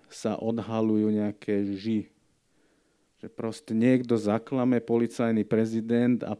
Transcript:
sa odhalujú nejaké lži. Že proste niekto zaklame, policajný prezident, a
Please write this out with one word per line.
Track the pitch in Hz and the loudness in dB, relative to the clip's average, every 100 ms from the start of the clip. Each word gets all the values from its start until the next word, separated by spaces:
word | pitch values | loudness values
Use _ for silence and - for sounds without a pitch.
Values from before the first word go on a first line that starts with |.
| - | -20
sa | - 113 - | -8 -6 -4
odhalujú | 113 117 113 110 110 107 107 | -4 -4 -2 0 2 2 2
nejaké | 107 104 107 - 101 101 | 0 -2 -6 -4 -2 -2
lži. | 98 110 107 101 _ _ _ _ _ _ _ _ _ _ _ | -4 -2 -4 -4 _ _ _ _ _ _ _ _ _ _ _
Že | - | -18
proste | - 113 107 - 110 | -8 -8 -8 -4 2
niekto | 123 127 123 113 | 4 4 4 0
zaklame, | 104 110 - 131 123 120 | 2 0 0 0 2 2
policajný | 117 117 117 - 117 110 | 2 0 0 0 0 0
prezident, | 104 110 113 113 113 117 123 120 | 0 0 0 -2 0 2 2 0
a | 110 107 | -2 -8